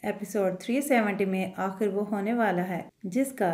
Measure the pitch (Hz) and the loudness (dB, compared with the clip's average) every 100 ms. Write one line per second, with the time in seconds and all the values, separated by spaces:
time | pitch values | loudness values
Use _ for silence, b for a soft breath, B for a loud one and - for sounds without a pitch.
0 | 208 202 208 214 190 185 - 247 285 247 | -6 -4 -4 0 0 0 -2 0 4 4
1 | 214 202 196 190 185 - 190 - 214 190 | 4 2 0 0 -2 -2 -4 0 -2 0
2 | 208 208 196 240 220 180 185 175 - - | -2 -2 0 2 2 2 0 -4 -8 -12
3 | 185 233 269 - 185 | -4 0 0 2 0